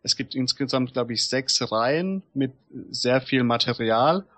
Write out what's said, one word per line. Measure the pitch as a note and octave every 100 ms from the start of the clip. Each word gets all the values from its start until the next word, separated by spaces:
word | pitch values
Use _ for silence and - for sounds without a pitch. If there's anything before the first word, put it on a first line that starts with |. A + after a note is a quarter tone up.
es | A#2 -
gibt | B2+ C3
insgesamt, | B2+ - C3+ C3 B2
glaub | B2+ A#2+
ich, | A2 -
sechs | B2+ C3 - A#2+
Reihen | A2 A#2+ D#3 F#3 F#3+ -
mit | C3+ C3 - _ B2+ -
sehr | - B2 B2+
viel | B2+ C3
Material. | A#2+ A#2 - A#2+ A2+ A2+ C#3 F#3 -